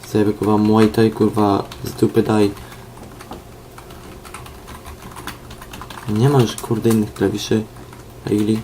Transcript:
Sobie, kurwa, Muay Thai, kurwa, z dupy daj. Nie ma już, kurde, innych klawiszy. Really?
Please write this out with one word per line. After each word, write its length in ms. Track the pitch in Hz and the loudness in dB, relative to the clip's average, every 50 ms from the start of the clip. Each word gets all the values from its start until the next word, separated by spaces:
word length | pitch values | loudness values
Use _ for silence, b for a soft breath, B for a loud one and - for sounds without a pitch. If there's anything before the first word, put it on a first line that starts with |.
| - | -16
Sobie, 260 | - - 110 104 101 | 0 2 2 2 2
kurwa, 260 | 104 - - 101 107 104 | 2 0 2 2 4 4
Muay 300 | 107 107 107 110 110 107 | 4 4 6 6 6 4
Thai, 220 | 107 - 113 110 | 4 4 4 4
kurwa, 540 | 110 - 113 104 98 107 107 101 101 98 - - - - - | 4 2 0 2 4 2 2 4 2 2 0 -4 -10 -12 -12
z 80 | - | -12
dupy 300 | - - - 104 - 113 | -2 0 0 2 2 2
daj. 280 | 104 110 110 107 104 101 - B B B B B B B - - - - - - - - - - - - - - - - - - - - - - - - - - - - - - - - - - - - - - - - - - - - - - - - - - - - - - - - - - - - - - - - | 2 2 4 4 4 2 0 B B B B B B B -20 -18 -18 -18 -18 -18 -18 -16 -16 -18 -16 -18 -20 -20 -20 -20 -20 -20 -18 -18 -18 -18 -18 -18 -18 -18 -18 -16 -16 -16 -16 -16 -18 -18 -18 -18 -18 -16 -16 -16 -16 -16 -16 -16 -16 -14 -14 -14 -14 -14 -16 -18 -18 -18 -16 -16 -16 -16 -16 -14 -16 -14 -6 -2
Nie 200 | 107 107 117 139 | 2 4 4 6
ma 120 | 147 135 | 6 6
już, 160 | 117 107 - | 4 4 2
kurde, 340 | - - - 117 110 104 117 | -8 -4 -2 -2 2 4 4
innych 240 | 113 110 104 - - | 4 4 2 0 0
klawiszy. 500 | - 101 98 - 104 - - 113 110 110 - - - - - - - - - - - - | 0 0 0 0 -2 -2 0 0 -2 -2 -4 -12 -18 -18 -18 -20 -20 -20 -20 -20 -10 -4
Really? 340 | - 104 104 107 104 110 110 | -2 0 0 2 2 0 0